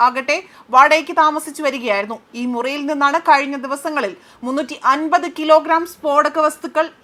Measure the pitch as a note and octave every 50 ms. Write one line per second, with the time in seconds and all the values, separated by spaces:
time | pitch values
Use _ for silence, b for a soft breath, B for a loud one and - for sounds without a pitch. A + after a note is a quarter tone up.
0 | A#3 B3 B3 C4 C4 C4 C#4+ F4 F#4+ B B B B B A3+ B3+ C#4 D4+ D4+ D#4+
1 | D#4 - F4 E4+ D#4 D#4 D4 D#4 D#4 D#4+ C#4 - D#4 C#4 B3+ C4+ A#3 B3 G3+ G3
2 | G3+ G#3 A3+ - - _ _ A#3 B3 B3 B3 A#3+ A#3+ C4 C#4 D4 C#4+ C#4 D4+ C#4+
3 | C#4+ C#4+ C#4+ E4 E4 - D#4 C#4 C#4+ C#4 C#4 C#4 B3 C4+ C4+ C#4 - E4+ D#4 D4
4 | B3+ G3 F3+ b b b b b b B3 C4 C#4 D4+ B3 D4 - - B3 C4 D4
5 | D#4 D#4+ D4 F4+ - F4 - - D#4 D#4 D#4 D#4+ D4+ E4 E4 E4 E4+ F4 - -
6 | - D#4 C#4+ C#4+ D4+ D4 D4 D#4+ D#4 D4+ D4+ - - C#4+ - D4+ D#4+ D#4+ - _